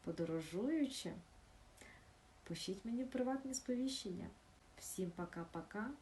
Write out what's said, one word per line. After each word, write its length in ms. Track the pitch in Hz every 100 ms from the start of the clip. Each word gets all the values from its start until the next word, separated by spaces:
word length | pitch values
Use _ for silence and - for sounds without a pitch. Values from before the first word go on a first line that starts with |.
подорожуючи, 1080 | - 160 165 165 151 170 254 320 269 - 175 170 - - - - - - - - - - - -
пишіть 420 | - 170 - 196 226
мені 200 | 233 254
приватні 480 | 254 254 269 269
сповіщення. 720 | 262 - 247 262 269 202 180 - - - - - -
Всім 320 | - - 180
пока-пока. 800 | 170 170 170 170 170 160 208 233 294